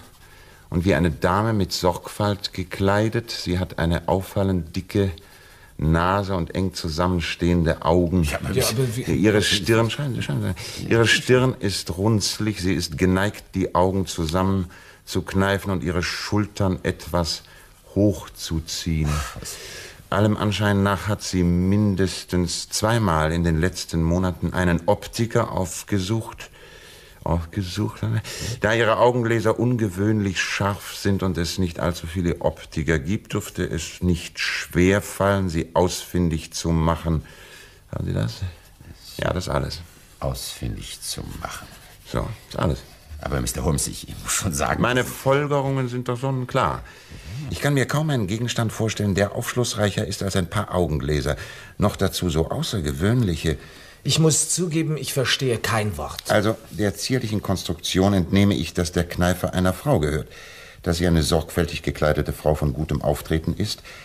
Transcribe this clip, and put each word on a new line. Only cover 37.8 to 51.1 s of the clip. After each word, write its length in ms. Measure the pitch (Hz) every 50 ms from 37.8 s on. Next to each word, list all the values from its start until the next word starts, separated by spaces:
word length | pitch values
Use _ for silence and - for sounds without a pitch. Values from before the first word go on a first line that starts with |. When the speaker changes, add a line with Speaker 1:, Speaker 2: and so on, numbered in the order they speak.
| - -
Speaker 1:
Hören 140 | - - 90
Sie 60 | 90
das? 220 | 90 98 - 113 - - 92 87 - - - - - - - 87 - - - - -
Ja, 160 | - - -
das 120 | - 92 -
ist 20 | -
alles. 320 | 71 69 67 69 - - 85 - - - - - - -
Speaker 2:
Ausfindig 800 | - 67 65 - - - - - - 58 50 50 50 - - -
zu 220 | - - - - - 50 - -
machen. 260 | 82 - - - - - - - - - - - - -
Speaker 1:
So, 160 | - 60 - - 110 - - -
ist 80 | - -
alles. 220 | - 85 65 - - - - - - - - -
Speaker 2:
Aber 180 | - - 69 67
Mister 240 | 62 58 - 64 62
Holmes, 220 | 85 73 67 - -
ich, 180 | - - -
ich 80 | - - -
muss 100 | - -
schon 200 | - - - 87
sagen 300 | 73 71 69 62 - -
Speaker 1:
Meine 200 | 92 120 123 127
Folgerungen 840 | - 127 - - - 135 135 143 147 139 147 139 135 135 135 135 127 120
sind 200 | 123 123 123 127
doch 120 | 123 120
sonnenklar. 600 | 135 135 135 127 123 - - 127 107 76 64 57 - - - - - - - - - - 104 143 151 123
Ich 100 | 87 -
kann 120 | - 139
mir 140 | 147 135 117
kaum 240 | - - 143 160 156
einen 160 | 143 123 98
Gegenstand 440 | 85 107 113 123 113 - 117 117 107
vorstellen, 440 | - - 113 107 - - 104 101 90
der 180 | 98 101 98 -
aufschlussreicher 720 | 120 113 - - 123 120 - - 107 104 101 - - -
ist 160 | - 98 -
als 140 | 101 95 -
ein 140 | 98 85 -
paar 240 | - 104 98 - -
Augengläser. 640 | 90 87 76 78 67 67 69